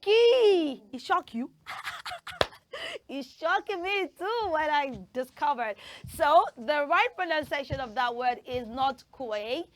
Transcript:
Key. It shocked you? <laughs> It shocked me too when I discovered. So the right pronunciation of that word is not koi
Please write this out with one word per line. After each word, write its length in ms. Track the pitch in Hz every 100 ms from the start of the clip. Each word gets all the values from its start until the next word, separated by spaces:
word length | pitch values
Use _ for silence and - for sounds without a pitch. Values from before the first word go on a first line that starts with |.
Key. 800 | - 427 466 508 440 381 311 262 -
It 80 | 262
shocked 320 | - 370 -
you? 180 | 233 262 _
<laughs> 40 | - - - - - 719 - 719 - - _ 587 640 640 _
It 180 | 269 262
shocked 440 | - 320 381 339
me 380 | 392 349 403 359 _
too 320 | 359 466 427
when 180 | 320 311
I 300 | 294 285 233 185
discovered. 640 | - 254 - 294 277 233 208 - - -
So 360 | - 311 311 403 -
the 280 | 226 294 285
right 180 | 339 466 -
pronunciation 640 | 359 320 285 302 277 269
of 160 | 254 214
that 200 | 247 240
word 260 | 247 247 -
is 220 | 247 233
not 360 | 233 262 262 -
koi 520 | - 254 214 208 262 349